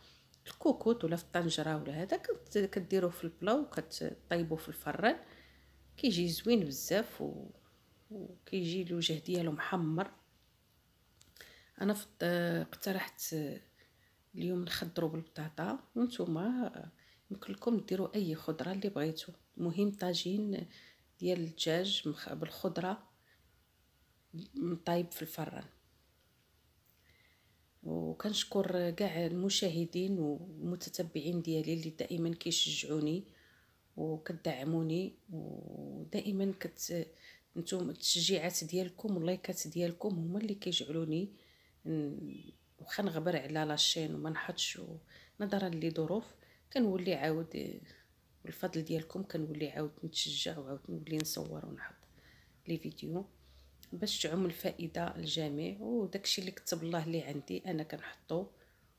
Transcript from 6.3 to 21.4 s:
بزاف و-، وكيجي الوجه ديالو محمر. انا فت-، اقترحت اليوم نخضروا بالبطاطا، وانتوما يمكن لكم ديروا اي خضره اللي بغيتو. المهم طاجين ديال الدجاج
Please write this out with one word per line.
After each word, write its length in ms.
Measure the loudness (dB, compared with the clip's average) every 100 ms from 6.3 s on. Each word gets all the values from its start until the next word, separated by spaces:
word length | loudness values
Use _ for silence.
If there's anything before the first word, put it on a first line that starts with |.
| 2 6 6
بزاف 600 | 4 -2 2 2 2 -4
و-، 300 | -6 -6 -10 -16 -20 -20 _ _ -14
وكيجي 720 | -10 -10 -12 -4 0 0 0
الوجه 380 | 0 2 2 0
ديالو 320 | 0 0 2
محمر. 600 | 0 0 2 2 2 0 -6 -20 _ _ _ _ _ _ _ _ _ -20 -20 -20 -20 -18 -2
انا 120 | 2
فت-، 300 | 2 0 -2
اقترحت 1120 | 2 4 4 2 0 -4 -2 -2 -2 -6 -4 -2 -2 -6 -12 _ -20 _ _ _ _ -4
اليوم 280 | 0 0
نخضروا 460 | 0 -2 -4 0 0
بالبطاطا، 800 | 0 -6 -8 -8 -2 -2 -2 -4 0
وانتوما 960 | 0 0 0 2 2 0 0 -4 -14 -16 -20 -20 -12
يمكن 220 | -10 -8
لكم 240 | -4 2 2
ديروا 380 | 2 0 0 0
اي 200 | 0 0
خضره 360 | -2 -2 -2
اللي 180 | -2 -2
بغيتو. 440 | 0 0 -2 -8 -14 _ -2
المهم 340 | 0 4 2
طاجين 760 | 2 0 2 2 0 0 -2 -4 -12 -20 -20 _ -4
ديال 200 | 2
الدجاج 640 | 2